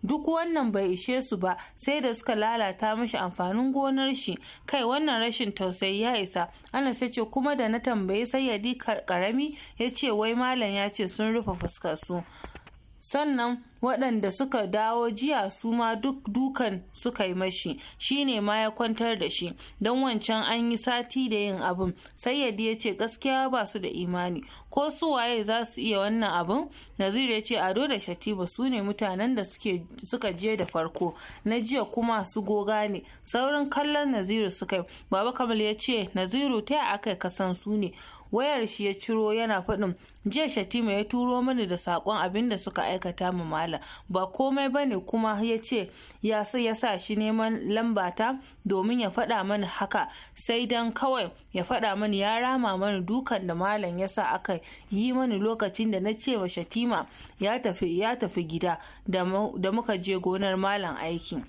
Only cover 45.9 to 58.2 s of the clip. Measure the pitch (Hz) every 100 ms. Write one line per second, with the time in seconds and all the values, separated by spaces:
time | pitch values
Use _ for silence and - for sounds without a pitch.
45.9 | - - - 208 214 208 254 233 220 240
46.9 | 190 - 214 214 220 220 220 - 214 233
47.9 | 214 180 180 226 262 - - - 190 202
48.9 | 247 208 - 214 226 190 208 190 - 196
49.9 | 214 156 - - - - 233 240 233 233
50.9 | 220 262 262 175 - - 180 175 254 220
51.9 | 196 214 196 202 226 247 262 233 190 202
52.9 | 196 180 233 262 240 185 170 190 214 190
53.9 | 175 190 - 180 120 - 175 - - -
54.9 | 196 240 254 254 202 214 226 208 185 220
55.9 | 196 196 220 262 240 185 175 170 226 240
56.9 | 196 - - - - 196 233 220 180 180
57.9 | 170 214 247